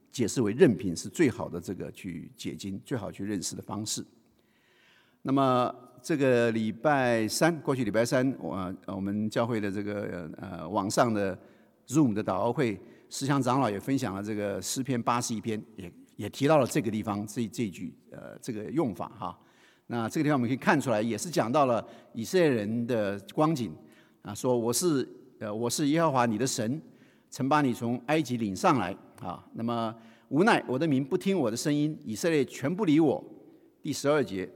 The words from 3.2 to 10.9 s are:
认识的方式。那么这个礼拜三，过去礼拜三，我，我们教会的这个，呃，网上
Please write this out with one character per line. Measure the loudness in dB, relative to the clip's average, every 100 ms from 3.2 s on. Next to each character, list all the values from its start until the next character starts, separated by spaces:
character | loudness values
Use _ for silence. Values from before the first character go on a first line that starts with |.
认 | -6 -4
识 | -6 -8
的 |
方 | -8 -8 -6
式。 | -8 -10 _ _ _ _ _ _ _ _ _ _ _
那 | 0
么 | 4 4 4 2 -2 -16 -12
这 | -2 2
个 | 4 6 4
礼 | 2 -2
拜 | 0 2 4 4 2 2
三， | 2 2 2
过 | -2 -2
去 |
礼 | 0
拜 | 2 2
三， | 2 2 0
我， | -6 -6 -6 -8 -8
我 | -6
们 | -4 -2 -2
教 | 0 0
会 | 0
的 | -2
这 | -4
个， | -4 -6 -6 -8 -10 -12
呃， | -12 -10 -4
网 | -2
上 | 0